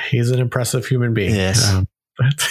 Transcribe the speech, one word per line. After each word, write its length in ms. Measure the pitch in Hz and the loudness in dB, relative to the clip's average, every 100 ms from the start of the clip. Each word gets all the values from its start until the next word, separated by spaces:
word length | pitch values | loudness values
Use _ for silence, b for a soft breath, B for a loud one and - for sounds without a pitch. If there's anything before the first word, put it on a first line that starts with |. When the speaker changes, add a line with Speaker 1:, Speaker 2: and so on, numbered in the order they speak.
| - | -2
Speaker 1:
he's 200 | 120 120 | 0 0
an 80 | 127 | 0
impressive 440 | 123 127 120 131 | 0 -2 -2 -4
human 300 | - 127 120 | -2 0 0
being. 200 | 110 92 | 0 0
Speaker 2:
Yes. 380 | 104 95 104 110 | 0 2 2 2
Speaker 1:
Um, 140 | 95 95 _ _ - | 2 0 _ _ -2
but, 300 | 127 143 - | 0 0 -2